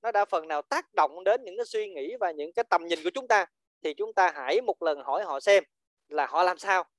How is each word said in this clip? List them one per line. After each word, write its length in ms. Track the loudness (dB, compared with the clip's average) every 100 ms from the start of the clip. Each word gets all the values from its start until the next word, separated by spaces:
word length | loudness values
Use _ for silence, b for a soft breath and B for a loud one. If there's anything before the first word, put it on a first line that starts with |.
nó 100 | 0
đã 120 | 0
phần 240 | 2 0 -2
nào 140 | -6
tác 320 | -2 -6 -4
động 300 | 0 0 2
đến 200 | 0 0
những 120 | -2 -10
cái 100 | -6
suy 220 | -6 -6
nghĩ 280 | -8 -8 -4
và 100 | -4
những 220 | -4 -6
cái 120 | -4
tầm 220 | 0 0 0
nhìn 120 | -2
của 60 | -2
chúng 180 | -6 2
ta, 180 | 2 2 _ _ _
thì 120 | -8
chúng 180 | -4 -4
ta 200 | 2 2
hãy 260 | 2 0 0
một 220 | 0 -2
lần 180 | -2 -2
hỏi 220 | -4 -4
họ 160 | -4 -4
xem 240 | 4 4 4 _ _ _ _
là 180 | -4 -2
họ 160 | 2
làm 160 | 2 0
sao 260 | 0 0 0